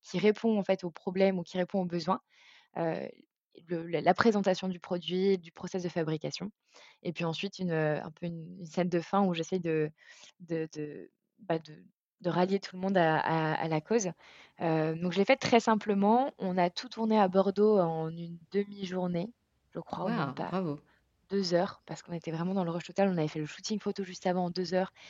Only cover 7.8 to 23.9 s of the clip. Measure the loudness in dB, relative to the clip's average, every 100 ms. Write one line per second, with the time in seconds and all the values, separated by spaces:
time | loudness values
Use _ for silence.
7.8 | 2 0 -6 -10 -10 -8 -12 -14 -8 -2
8.8 | 2 0 0 2 2 0 -2 -2 0 0
9.8 | 0 -4 -20 -20 -20 -18 -6 -6 -6 -8
10.8 | -10 -10 -16 _ _ _ -4 -4 -4 -20
11.8 | -20 _ _ _ -2 0 2 0 -4 -6
12.8 | 0 4 4 2 2 0 0 0 -2 -2
13.8 | 0 0 0 -8 -18 -20 -20 -4 0 2
14.8 | 0 0 -2 0 2 2 4 4 4 0
15.8 | 2 2 4 4 2 -2 -2 2 0 0
16.8 | -12 -4 2 4 6 4 2 4 4 6
17.8 | 4 0 -4 -6 -10 -12 -6 -4 -4 -6
18.8 | -6 -4 -2 -2 -4 -10 _ _ _ -12
19.8 | -10 -6 -2 -2 -2 -4 -4 -2 -4 -6
20.8 | _ _ _ _ -4 -2 2 2 0 -4
21.8 | -14 -14 -10 -10 -6 -4 -2 0 -2 -4
22.8 | -6 0 2 2 -2 -2 -8 -8 -6 -4
23.8 | -4